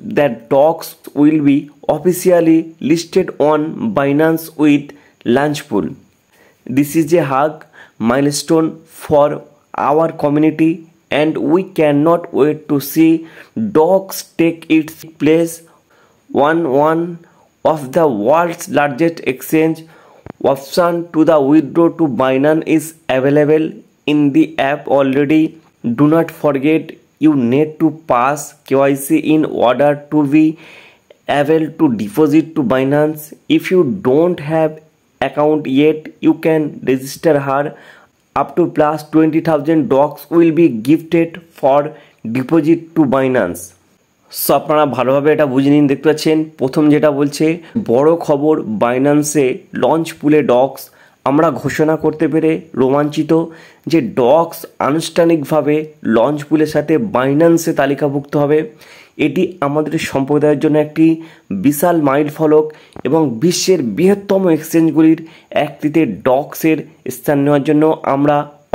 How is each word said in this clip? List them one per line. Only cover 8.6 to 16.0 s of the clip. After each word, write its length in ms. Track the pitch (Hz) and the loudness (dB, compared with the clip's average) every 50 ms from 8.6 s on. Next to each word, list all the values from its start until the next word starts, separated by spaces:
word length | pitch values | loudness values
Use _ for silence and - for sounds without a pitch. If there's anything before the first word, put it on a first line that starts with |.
| 160 156 160 - - _ - - - | 0 -2 -4 -10 -18 _ -20 -16 -4
for 240 | - 156 143 147 147 147 - - - _ _ _ _ - - 101 131 | 0 2 2 2 2 0 -6 -12 -16 _ _ _ _ -6 -4 -2 0
our 160 | 147 156 165 156 147 - - | 2 0 0 -2 -2 -4 -2
community 480 | 147 147 151 156 156 156 160 160 160 160 - - - _ _ _ - - 139 | 0 2 2 2 2 2 0 0 0 -2 -4 -10 -18 _ _ _ -4 -2 0
and 100 | 156 160 156 - - 143 | 0 0 -2 -2 -2 0
we 80 | 160 190 190 190 - 170 | 0 0 -2 -2 -2 0
cannot 440 | 156 147 143 143 151 165 170 170 - - - 113 | 0 2 2 2 2 2 0 0 -2 -4 -2 0
wait 200 | 135 151 151 151 - - | 0 0 0 -4 -4 -4
to 60 | 147 139 139 - | -4 -4 -4 -2
see 200 | - 160 160 160 165 160 165 160 - - - - _ 113 110 101 - 156 | 0 2 4 4 2 0 -2 -10 -20 -20 -20 -12 _ -6 -6 0 0 2
docs 380 | 156 175 190 190 190 - - - - - _ - | 2 2 2 0 -2 -4 -12 -16 -16 -8 _ -2
take 200 | 165 165 160 - - - 160 160 | -2 -2 -2 -4 -4 0 0 0
its 180 | 147 156 - - - - - - | 0 -2 -8 -18 -20 -20 -8 -4
place 340 | 139 147 160 170 170 165 - - - _ _ _ _ _ _ _ | 0 2 2 2 0 -2 -6 -12 -20 _ _ _ _ _ _ _